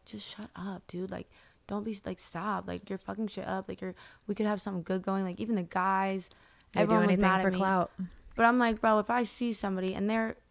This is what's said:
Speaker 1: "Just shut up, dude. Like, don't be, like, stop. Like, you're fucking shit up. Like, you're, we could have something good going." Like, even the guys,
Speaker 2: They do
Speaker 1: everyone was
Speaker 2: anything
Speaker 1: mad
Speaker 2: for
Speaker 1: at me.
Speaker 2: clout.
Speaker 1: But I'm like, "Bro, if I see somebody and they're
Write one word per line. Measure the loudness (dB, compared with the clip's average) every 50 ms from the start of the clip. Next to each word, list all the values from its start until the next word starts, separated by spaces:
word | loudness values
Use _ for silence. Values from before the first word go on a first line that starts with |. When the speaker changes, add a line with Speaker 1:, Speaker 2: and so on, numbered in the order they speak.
| _
Speaker 1:
"Just | -18 -16 -14 -12
shut | -12 -12 -14 -14 -14 -12
up, | -10 -10 -8 -10 -10 -12
dude. | -12 -10 -8 -8 -8
Like, | -8 -10 -12 -14 _ -20 -20 _ _ _ _
don't | -8 -6 -6 -6
be, | -6 -8 -8 -8
like, | -8 -8 -8
stop. | -8 -8 -6 -6 -4 -4 -4 -4 -4
Like, | -6 -8 -8 -8 -8
you're | -10
fucking | -8 -8 -8 -6 -6 -6
shit | -6 -6 -6 -6
up. | -4 -4 -4 -6 -8
Like, | -8 -8
you're, | -8 -10 -10 -12 -18 -20 -20 _ _
we | -4 -2
could | 0 0
have | 0 0 -2
something | -2 -4 -6 -4 -2
good | -2 -2 -2 0
going." | -2 -2 -2 -2
Like, | -4 -4 -4
even | -2 -2 0
the | -2 -2
guys, | -2 -2 0 2 2 2 2 0 0 -2 -4 -6 -10 -16 -20 -20 _ _ _ _ _ 0
Speaker 2:
They | 2
do | 4
Speaker 1:
everyone | 6 6 6 6
was | 6 6
Speaker 2:
anything | 6
Speaker 1:
mad | 6 6 4 4 4
Speaker 2:
for |
Speaker 1:
at | 2 2
me. | 2
Speaker 2:
clout. | 2 4 4 2 2 0 -4 -8 -10 -10 -12 -16 -20 -8 2
Speaker 1:
But | 4 6
I'm | 6 6 6
like, | 4 2 2 2
"Bro, | 4 4 4 4
if | 2 2
I | 0 0 -2
see | -2 -4 -4 -4 -4 -2
somebody | -2 -4 -2 -2 -2 -2 -2 -2
and | -2 0 0
they're | 0 0 0 -2 -6 -10 _ _